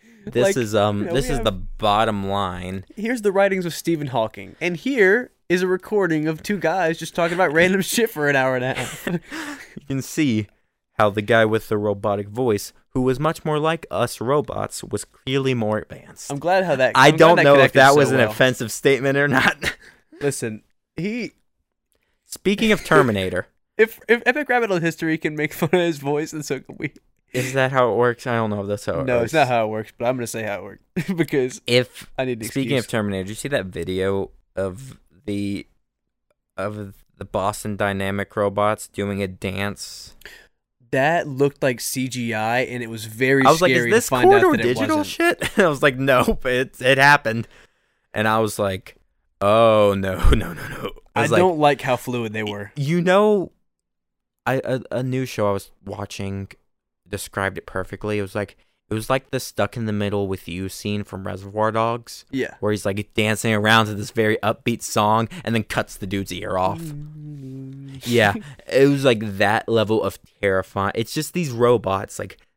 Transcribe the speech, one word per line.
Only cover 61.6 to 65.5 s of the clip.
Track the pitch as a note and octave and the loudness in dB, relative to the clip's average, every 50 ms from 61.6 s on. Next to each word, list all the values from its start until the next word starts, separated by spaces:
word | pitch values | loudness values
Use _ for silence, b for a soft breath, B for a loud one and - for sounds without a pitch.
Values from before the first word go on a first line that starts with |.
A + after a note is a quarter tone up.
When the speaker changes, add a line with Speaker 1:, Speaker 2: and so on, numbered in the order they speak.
| G#2+ A2 G#2+ | -2 0 0
Speaker 1:
Dogs. | A2+ A2+ A#2 A#2 A#2+ A#2+ - - - - _ | 0 -2 -2 -2 -6 -8 -14 -20 -20 -16 _
Speaker 2:
Yeah. | - C3+ A#2+ - - - | -6 -4 -4 -6 -6 -4
Speaker 1:
Where | - G#2 G#2+ | -2 -2 -2
he's, | G#2 - | 0 -2
like, | G#2+ F#2+ G#2 G#2 - _ | -4 -4 -4 -6 -6 _
dancing | - G#2+ G#2+ A2 G#2 - A#2 A2 | -2 0 0 0 0 0 0 0
around | G#2 G#2 G#2+ A2+ A2+ A2 | 2 4 4 4 4 4
to | G#2 G#2+ | 2 -2
this | G2+ G#2 - - | -6 -8 -4 -2
very | - A2 G#2+ A2 - - | 0 2 2 2 0 0
upbeat | G#2 A#2 - _ - A#2+ G#2 - | -2 -2 -2 _ -4 -4 -4 -6
song | - - A2+ G#2+ G#2 G#2+ A2+ A2+ A2 B F#3 B | -4 -2 0 2 2 2 2 0 -2 B -10 B
and | - | -4